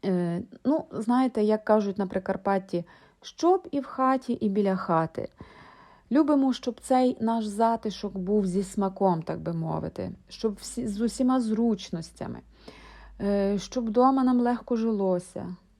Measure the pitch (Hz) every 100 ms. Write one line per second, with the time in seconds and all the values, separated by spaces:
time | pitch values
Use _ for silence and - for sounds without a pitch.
0 | 196 185 175 170 - - - 302 - -
1 | 220 247 262 240 208 214 - 214 202 190
2 | 190 190 185 190 196 196 190 175 170 -
3 | - _ - - 330 370 359 285 262 -
4 | 262 262 262 233 214 196 196 190 - 165
5 | 160 - - _ - - - - - -
6 | _ 254 294 285 269 247 - 226 - 254
7 | 254 - 226 233 214 202 226 226 226 190
8 | 208 196 180 208 196 180 190 - 196 190
9 | 196 165 160 160 160 170 160 160 160 -
10 | 185 185 _ - 220 202 - - 240 202
11 | 233 - 254 262 226 214 233 202 - 165
12 | 165 - 131 120 - - - - - -
13 | - - 202 202 196 202 - 254 226 220
14 | 254 269 254 247 240 240 - 233 226 214
15 | 190 180 180 - 180 180 _